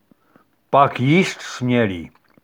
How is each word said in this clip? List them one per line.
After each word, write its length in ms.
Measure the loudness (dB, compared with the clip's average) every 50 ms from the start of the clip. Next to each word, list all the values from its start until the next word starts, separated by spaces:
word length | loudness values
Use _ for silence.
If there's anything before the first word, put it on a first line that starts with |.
| _ _ _ _ _ _ _ _ _ _ _ _ _ _
pak 300 | 2 2 2 2 0 -2
jíst 400 | 0 2 2 2 2 0 -4 -10
směli. 680 | -14 -16 -12 -8 -4 -2 0 0 0 0 -4 -8 -10 -14 _ _ _ _ _ _